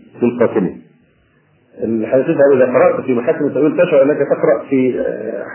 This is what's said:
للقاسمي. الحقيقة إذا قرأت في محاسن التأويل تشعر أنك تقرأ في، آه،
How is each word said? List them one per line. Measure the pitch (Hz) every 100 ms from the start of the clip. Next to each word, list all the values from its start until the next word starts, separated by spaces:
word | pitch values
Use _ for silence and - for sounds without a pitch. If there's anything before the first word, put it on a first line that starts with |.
| - -
للقاسمي. | 120 123 113 110 85 - - _ _ _ _ _ _ _ _ -
الحقيقة | 110 113 107 127 135 147 139 127
إذا | 123
قرأت | 127 127 - 131
في | 120
محاسن | 139 156 143
التأويل | 127 151 -
تشعر | - 143
أنك | 135 147
تقرأ | 135 - 160 120 -
في، | 135 127 -
آه، | - 117 110 113 -